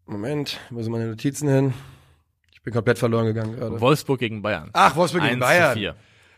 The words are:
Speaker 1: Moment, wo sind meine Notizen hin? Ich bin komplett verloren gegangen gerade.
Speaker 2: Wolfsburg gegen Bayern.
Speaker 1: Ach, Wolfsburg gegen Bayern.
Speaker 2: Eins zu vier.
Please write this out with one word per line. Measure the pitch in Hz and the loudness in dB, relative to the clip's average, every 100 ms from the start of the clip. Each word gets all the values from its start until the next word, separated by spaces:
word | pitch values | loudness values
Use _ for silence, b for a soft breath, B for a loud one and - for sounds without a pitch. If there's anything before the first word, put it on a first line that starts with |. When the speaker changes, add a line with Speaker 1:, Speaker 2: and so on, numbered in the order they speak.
| - | -12
Speaker 1:
Moment, | 156 110 147 143 - - | -8 -6 -4 -6 -10 -12
wo | 117 | -8
sind | 113 | -6
meine | 113 113 | -4 -6
Notizen | 113 143 139 147 | -4 -4 -2 2
hin? | 135 135 131 B B B B _ _ _ | 2 2 -2 B B B B _ _ _
Ich | _ | _
bin | - | -6
komplett | 117 110 117 | -2 0 2
verloren | 120 113 113 | 2 2 0
gegangen | 110 110 117 | -2 -6 -6
gerade. | 117 113 | -8 0
Speaker 2:
Wolfsburg | 120 151 - 131 | 2 2 0 -2
gegen | 117 107 | -2 -4
Bayern. | 101 92 76 | -4 -4 -2
Speaker 1:
Ach, | - 190 143 | 4 4 4
Wolfsburg | 175 180 | 0 2
gegen | 110 123 | 0 2
Bayern. | 123 170 | 4 4
Speaker 2:
Eins | 160 | 4
zu | 113 | 2
vier. | 95 80 b b b | -4 -8 b b b